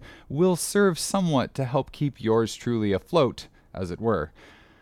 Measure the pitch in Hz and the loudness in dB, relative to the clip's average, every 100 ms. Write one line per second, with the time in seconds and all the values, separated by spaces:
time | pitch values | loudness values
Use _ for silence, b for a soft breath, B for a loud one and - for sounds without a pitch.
0 | B B B 139 185 170 - 202 196 160 | B B B 0 0 0 0 2 2 2
1 | - 196 180 135 104 - 127 135 - - | -2 0 2 2 0 -4 -2 -2 -2 -4
2 | 143 - 110 113 113 - 123 117 104 92 | -4 -2 0 2 2 -2 -2 0 2 0
3 | - 170 123 - - b b - 90 87 | 0 2 2 -2 -16 b b -8 -8 -4
4 | 113 92 - - b b b b | -2 -2 -4 -10 b b b b